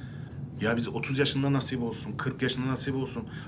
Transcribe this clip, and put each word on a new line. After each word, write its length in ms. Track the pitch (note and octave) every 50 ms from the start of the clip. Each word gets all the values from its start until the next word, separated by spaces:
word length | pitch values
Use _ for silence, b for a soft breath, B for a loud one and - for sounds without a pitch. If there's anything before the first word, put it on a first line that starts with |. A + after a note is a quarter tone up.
| B B B B B B B B B - - -
Ya 160 | G2 A2 A#2
biz 120 | A#2 A#2 -
otuz 300 | D#3 D3+ - - C3+ C3+
yaşında 340 | C#3+ C#3 - C#3 C3+ C#3
nasip 300 | C#3 C3+ B2+ - C3 A#2+
olsun, 340 | A#2+ A2+ G#2+ - - G#2 G2+
kırk 260 | - - B2+ B2+ -
yaşında 260 | C3 B2+ - B2 B2+ C3
nasip 260 | C3 A#2+ - C#3 C3
olsun. 300 | C3+ C3 - - A#2 G#2+ B B B B